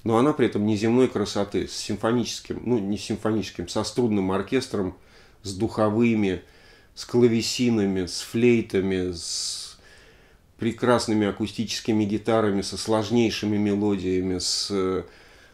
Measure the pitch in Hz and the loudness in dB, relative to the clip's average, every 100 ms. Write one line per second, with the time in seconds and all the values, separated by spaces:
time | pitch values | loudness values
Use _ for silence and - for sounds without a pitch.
0 | 107 113 139 147 107 107 104 104 113 120 | 0 4 4 4 2 2 0 2 2 4
1 | 127 101 101 104 98 95 82 - - 101 | 2 0 -2 -2 -2 -2 -4 -6 -8 -2
2 | 110 120 113 - - - - 120 98 101 | 0 0 -2 -6 -10 -8 -2 -2 -2 -4
3 | - 104 110 110 87 - 87 110 101 - | -4 -4 -2 -2 -4 -8 -6 -4 -4 0
4 | 120 104 95 95 98 131 123 104 92 - | 2 2 0 -2 0 -2 -2 -4 -4 -8
5 | - - - _ 101 95 110 117 107 107 | -18 -20 -20 _ -10 -4 -4 0 0 4
6 | 117 110 98 87 - - - - - - | 4 4 2 0 -6 -20 -20 -20 -20 -16
7 | - 120 120 113 110 - 120 113 98 95 | -2 4 6 4 0 0 2 2 2 0
8 | 90 - - 117 120 117 110 98 95 95 | -2 -6 -6 2 4 4 2 0 0 0
9 | 90 85 - - - - - - - - | -2 -6 -8 -6 -6 -8 -12 -18 -20 -20
10 | - - - _ _ - 117 113 123 120 | -20 -20 -20 _ _ -6 -4 0 2 2
11 | 113 107 101 98 107 - 107 - - 107 | 2 2 2 0 -4 -4 -6 -4 0 0
12 | 104 104 110 113 107 98 95 92 - 110 | 0 -2 0 2 2 0 -4 -6 0 0
13 | 104 120 113 101 104 104 104 101 104 98 | 2 2 2 2 0 0 2 2 0 0
14 | 92 92 92 92 - - - 101 95 92 | 0 0 0 -2 -2 -4 -2 -2 0 -2
15 | 87 - - - - | -6 -16 -20 -20 -20